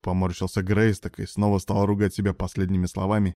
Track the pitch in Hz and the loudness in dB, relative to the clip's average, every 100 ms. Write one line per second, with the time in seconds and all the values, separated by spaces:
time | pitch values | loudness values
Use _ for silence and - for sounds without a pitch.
0 | - 92 92 90 95 - 92 104 113 98 | -2 0 0 -2 -4 -2 0 4 4 2
1 | - - 87 - 104 98 - 98 101 101 | -6 -10 -8 0 2 2 0 0 2 2
2 | 101 - 98 90 92 - 92 95 90 - | 0 0 -2 -2 -6 -2 0 0 -2 -2
3 | 95 107 98 | 0 2 0